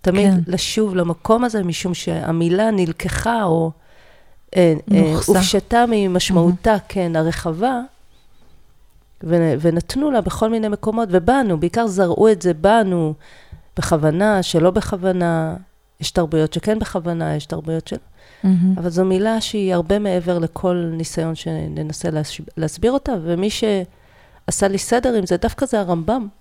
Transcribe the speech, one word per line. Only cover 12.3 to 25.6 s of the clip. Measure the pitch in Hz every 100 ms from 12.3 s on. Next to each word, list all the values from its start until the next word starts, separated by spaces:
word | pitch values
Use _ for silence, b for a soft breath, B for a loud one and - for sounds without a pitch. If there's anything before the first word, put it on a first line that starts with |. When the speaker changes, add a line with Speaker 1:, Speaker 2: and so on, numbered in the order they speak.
| 208
Speaker 1:
זה | 175
בנו, | 160 180 226 202 175 156 151 b b b b b -
בכוונה, | - 165 156 170 208 202
שלא | 180 170 180
בכוונה. | 196 - 196 185 180 175 165 160 175 185 _ _ _
יש | 156
תרבויות | - 165 160 156
שכן | 170 214 220
בכוונה, | 214 190 170 170 160 151
יש | -
תרבויות | - 156 160 -
של-, | 175 - b b b
Speaker 2:
מהמם. | 190 185 180 185
Speaker 1:
אבל | 175
זו | 170
מילה | 185 185 214 220
שהיא | 214 214 190
הרבה | 180 165 202
מעבר | 208 180 170 175
לכל | 165 - 185 180 170
ניסיון | 165 165 - 165
שננסה | 160 - 156 156 151 156 156 170
להש-, | 156 151 - 156 -
להסביר | 160 - 220
אותה, | 269 285 226
ומי | 160 170 202
שעשה | - 220 196 180 - _ _ _ - - - 196
לי | 196
סדר | - 233 254
עם | 233 185
זה, | 180
דווקא | 233 -